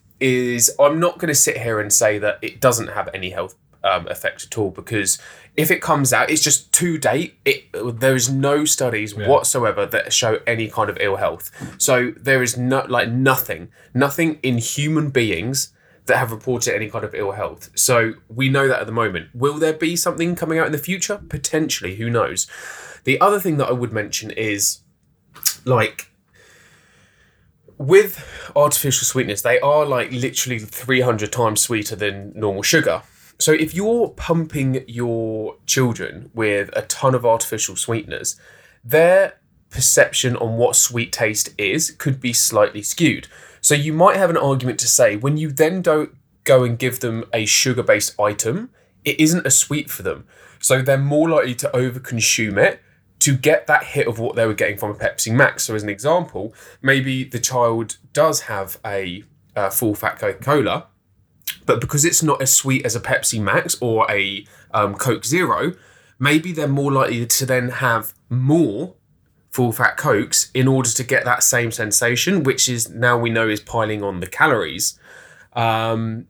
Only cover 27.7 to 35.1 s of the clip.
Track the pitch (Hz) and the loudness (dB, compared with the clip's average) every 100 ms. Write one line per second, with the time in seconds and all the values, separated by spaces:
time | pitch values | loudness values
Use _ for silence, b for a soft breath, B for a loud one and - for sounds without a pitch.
27.7 | - 139 196 202 - - - - 143 147 | -8 6 6 6 0 -16 -18 -2 2 4
28.7 | - 143 - - 131 113 101 117 127 143 | 2 0 0 0 -2 -2 -2 2 2 4
29.7 | 147 147 127 113 123 131 - 127 117 107 | 4 2 0 -2 -4 -4 -4 -4 -6 -8
30.7 | - 120 127 123 113 107 123 113 104 - | -8 0 2 4 0 -2 0 0 0 0
31.7 | 110 104 92 104 98 101 107 104 98 - | -2 -4 -4 -4 -6 -10 -6 -4 -2 2
32.7 | 160 101 82 b b b - 160 156 156 | 2 2 -2 b b b -2 2 2 0
33.7 | 165 214 240 214 - - 170 160 147 135 | -2 0 0 -2 -4 -2 -2 -2 -2 -2
34.7 | 131 - 117 120 | -2 -6 -6 -4